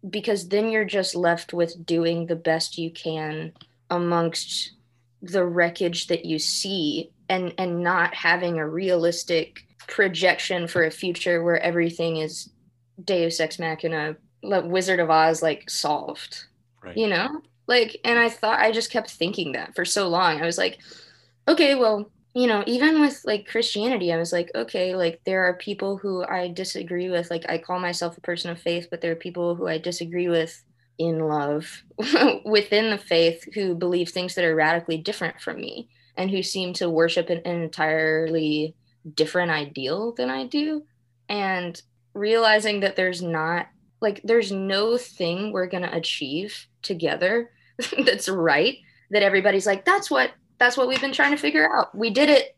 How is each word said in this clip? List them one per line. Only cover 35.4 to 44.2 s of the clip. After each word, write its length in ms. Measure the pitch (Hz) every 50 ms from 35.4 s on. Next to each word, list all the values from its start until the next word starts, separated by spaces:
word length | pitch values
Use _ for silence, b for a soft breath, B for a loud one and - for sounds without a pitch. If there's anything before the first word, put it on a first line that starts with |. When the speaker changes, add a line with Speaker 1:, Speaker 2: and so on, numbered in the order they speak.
Speaker 1:
from 200 | - - - -
me 280 | - - - - 233 b b b b b b
and 140 | - 185 196
who 120 | 196 190 180
seem 320 | - - 196 185 180 180
to 160 | - 175 175
worship 380 | 165 156 165 165 165 180 170 -
an, 80 | 180 170 170
an 180 | 180 175 175 170
entirely 1120 | 160 - - 156 156 156 160 160 156 156 156 165 160 160 165 156 151 151 151 151 160 160 _ _ _ _ _ _ 160 151
different 360 | - 156 151 - 180 180 170
ideal 600 | 160 151 147 143 151 143 131 127 151 190 214 233 233
than 180 | 233 247 254
I 140 | 262 269 269
do. 380 | 254 - 294 294 302 311 302 294 _ _ _ _ _ _ _ _ _
And 520 | 208 208 196 190 190 180 180 175 170 - - _ _ _ _ _ _
realizing 640 | 202 202 214 220 226 226 220 214 214 208 220 208 202
that 140 | 196 190 196
there's 280 | - 185 185 180 170 180
not, 440 | 170 165 156 156 160 170 175 - - _ _ _ _ _ _
like, 200 | - 214 208 -